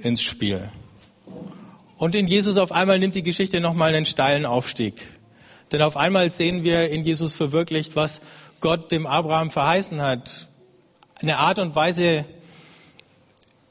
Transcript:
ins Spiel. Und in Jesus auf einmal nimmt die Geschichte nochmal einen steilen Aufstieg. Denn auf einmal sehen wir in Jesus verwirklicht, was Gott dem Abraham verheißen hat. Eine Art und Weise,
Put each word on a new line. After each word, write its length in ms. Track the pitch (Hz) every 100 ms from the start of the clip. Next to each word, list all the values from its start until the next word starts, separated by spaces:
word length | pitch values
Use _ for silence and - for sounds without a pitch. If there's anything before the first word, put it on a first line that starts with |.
ins 180 | 120 117
Spiel. 480 | - - 101 95 101 - - - - _ - - - - - - - -
Und 180 | 165
in 140 | 208 185
Jesus 300 | 202 202 196
auf 120 | 180
einmal 280 | 165 190 190
nimmt 180 | 190 190
die 60 |
Geschichte 360 | 170 170 185 180
nochmal 320 | 170 165 160
einen 120 | 156 156
steilen 400 | - 135 143 143
Aufstieg. 560 | 123 - - 110 - - - _ _ - - -
Denn 100 | 147
auf 140 | 151 143
einmal 340 | 165 190 175
sehen 320 | - 170 180
wir 280 | 165 170 165
in 140 | 156
Jesus 280 | 160 160 160
verwirklicht, 640 | - 151 156 170 156 156 151
was 240 | 156 - - - - -
Gott 320 | 160 170 165
dem 140 | 165 151
Abraham 440 | 147 160 160 160
verheißen 500 | 156 143 185 190 151
hat. 480 | 139 127 - - - _ _ _ _ _ _ -
Eine 180 | 156 135
Art 200 | 156 196
und 160 | 175
Weise, 500 | 151 165 170 175 156 147 - - - - - - - _ _ _ _ - _ _